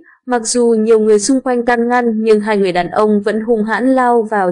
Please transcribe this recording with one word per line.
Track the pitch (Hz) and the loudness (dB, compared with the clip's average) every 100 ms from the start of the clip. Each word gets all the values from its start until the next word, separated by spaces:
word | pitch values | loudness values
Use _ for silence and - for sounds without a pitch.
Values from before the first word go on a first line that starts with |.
| - _ - | -10 _ -6
mặc | 247 226 | -6 -2
dù | 247 233 220 | 0 0 2
nhiều | 214 220 | 2 2
người | 214 214 | 4 2
xung | 202 269 | 2 0
quanh | 254 247 | 0 -2
can | 233 240 233 | 0 -2 0
ngăn | 247 240 220 | 0 0 0
nhưng | 220 214 | 0 0
hai | 208 208 | 0 0
người | 196 | 0
đàn | 175 170 | -2 -2
ông | - 214 208 | 0 2 0
vẫn | 208 214 | 0 -4
hung | 220 226 | -2 -2
hãn | 214 208 254 | -2 -2 0
lao | 262 247 240 | 2 2 0
vào | 214 208 180 | 0 -2 -2